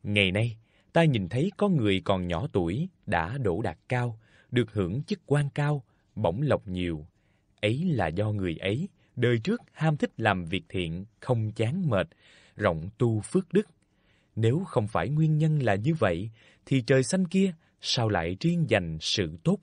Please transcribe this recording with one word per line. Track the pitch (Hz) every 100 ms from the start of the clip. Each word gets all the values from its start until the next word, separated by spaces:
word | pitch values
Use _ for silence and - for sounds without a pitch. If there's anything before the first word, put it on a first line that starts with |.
Ngày | 101 104 95
nay, | 98 117 110 _ _ _
ta | 165
nhìn | 165 120 90
thấy | 120 180 -
có | 208
người | 165 104 95 87
còn | 95 90
nhỏ | 85 143
tuổi | 101 85 107 185 _ -
đã | 85 82 139
đỗ | 107 85
đạt | 110 82 _
cao, | 123 120 110 _ _ _
được | 120 113
hưởng | 107 87 113
chức | - 202 -
quan | 143 143 -
cao, | 147 147 - _ _ -
bổng | 90 92
lộc | 147 101 -
nhiều. | 92 87 78 78 _ _ _ _ _
Ấy | 107 127 185
là | 131 82
do | 82 107
người | 104 92 78
ấy | 95 117 196 _ _ -
đời | 120 120
trước | 110 233 -
ham | - 160 151
thích | - -
làm | 110 92 82
việc | 92 -
thiện, | 98 85 82 107 _
không | - 110 107
chán | 104 113 175 165
mệt, | 101 82 _ _ - _ -
rộng | 104 80 87 _
tu | 120 110
phước | - 185 190
đức. | 190 - _ _ _ _ _ _ -
Nếu | 113 147 190
không | 135 107
phải | 87 95
nguyên | 151 156 156
nhân | 160 151
là | 120 98
như | 131
vậy, | 165 98 85 110 - - _ -
thì | 135 113
trời | 131
xanh | 131 190 180
kia | 190 190 165 _ _
sao | - 135 113
lại | 98 82 92
riêng | 165 175 135
dành | 107 85 80
sự | - - 85 80
tốt | - 202